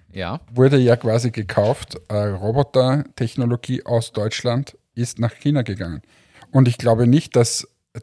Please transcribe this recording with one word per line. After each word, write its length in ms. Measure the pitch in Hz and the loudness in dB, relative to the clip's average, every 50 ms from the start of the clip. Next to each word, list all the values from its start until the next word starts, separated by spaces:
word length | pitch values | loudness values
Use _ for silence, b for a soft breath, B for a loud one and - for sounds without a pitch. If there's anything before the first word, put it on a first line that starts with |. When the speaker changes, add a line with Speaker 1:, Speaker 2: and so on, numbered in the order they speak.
| _ _ 90 | _ _ -10
Speaker 1:
Ja. 280 | 95 90 87 113 165 - _ 117 | -8 -8 -8 -8 -10 -12 _ 0
Speaker 2:
wurde 260 | 123 131 135 143 135 | 4 4 4 6 4
ja 180 | 127 117 117 | 4 4 2
quasi 340 | 113 - 113 110 123 120 120 - | 2 2 0 0 0 0 -2 -4
gekauft, 640 | 117 101 92 - 107 101 110 143 - - - - - _ - | -6 -8 -4 -2 0 0 0 0 -4 -6 -16 -18 -18 _ -6
äh, 60 | 107 | -4
Robotertechnologie 1700 | 104 104 104 95 90 98 107 117 139 135 - - 131 127 127 135 147 139 - - - 123 113 - - 123 120 120 120 - - 127 127 - | -4 -2 -2 -4 -4 -4 -2 0 0 -2 0 2 2 2 2 2 0 -2 -6 -6 -6 -6 -6 -4 -2 -2 -2 -2 -4 -4 -6 -8 -6 -4
aus 280 | - 120 117 113 - - | -2 -2 -2 -2 -2 -6
Deutschland 640 | 110 104 113 - - - 120 117 131 139 - - - _ _ - | -4 -4 -4 -4 -4 -4 -2 -2 -2 -4 -6 -12 -20 _ _ -6
ist 240 | 117 120 - - 107 | -6 -6 -6 -4 -4
nach 140 | 117 117 - | -4 -4 -4
China 280 | - - 147 151 143 113 | -4 -2 -2 0 0 -2
gegangen. 400 | 107 98 92 92 85 82 - - b b b b b b b b b | -4 -6 -8 -8 -8 -10 -10 -12 b b b b b b b b b
Und 180 | - 135 131 120 | 4 4 4 4
ich 80 | 117 | 2
glaube 300 | - 117 117 113 113 120 | 0 2 2 2 4 4
nicht, 280 | 117 131 160 - - - | 4 4 2 2 0 2
dass 300 | 127 117 - - - - _ _ _ _ _ - 117 | 2 2 2 0 -8 -10 _ _ _ _ _ -20 -16